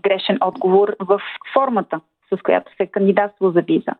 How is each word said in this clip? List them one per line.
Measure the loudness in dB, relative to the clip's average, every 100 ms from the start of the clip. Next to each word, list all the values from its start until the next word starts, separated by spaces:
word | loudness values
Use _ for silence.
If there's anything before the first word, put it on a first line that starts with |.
грешен | -2 -2 -2 -2
отговор | -2 -2 2 4 2 -2
в | -2 -2 -2 -16 -2
формата, | 0 0 -2 -4 -10 -10 _ _
с | -4
която | 0 0 -2 _
се | -6
кандидатства | 0 2 2 0 -2 0
за | 0
виза. | 0 -2 -2